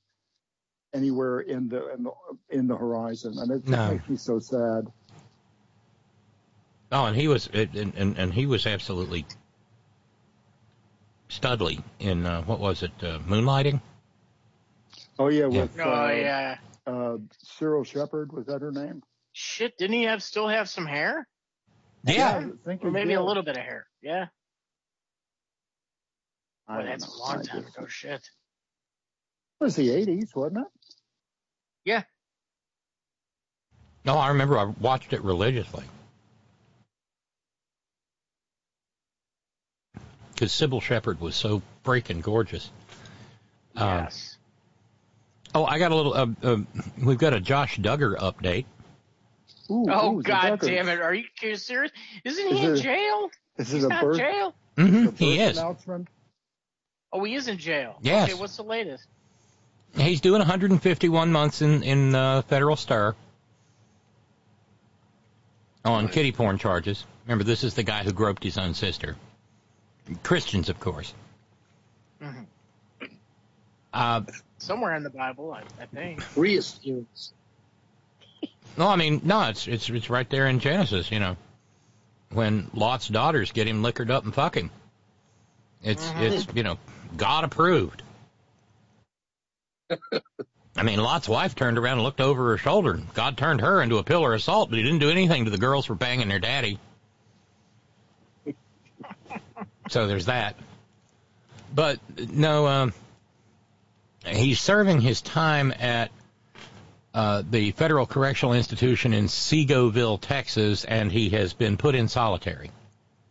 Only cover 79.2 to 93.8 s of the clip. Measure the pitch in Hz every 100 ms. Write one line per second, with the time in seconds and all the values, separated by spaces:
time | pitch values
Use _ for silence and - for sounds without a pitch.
79.2 | 160 214 139 98 - 117 - 117 - 123
80.2 | 123 135 135 127 135 180 139 101 85 110
81.2 | 95 90 - _ _ _ _ _ _ _
82.2 | _ 107 110 107 - 110 107 123 - 107
83.2 | 143 156 92 113 107 110 117 - 117 131
84.2 | 107 117 160 - 85 - - _ _ _
85.2 | _ _ _ _ _ _ 104 101 - 160
86.2 | 110 196 - 98 107 80 - - - 80
87.2 | 107 151 160 - 170 165 87 - - -
88.2 | - _ _ _ _ _ _ _ _ _
89.2 | _ _ _ _ _ _ _ 170 - -
90.2 | - - 139 _ _ - 110 104 113 165
91.2 | - 117 190 - 123 117 120 131 120 135
92.2 | 135 131 123 107 143 196 156 82 80 -
93.2 | 123 131 147 147 127 190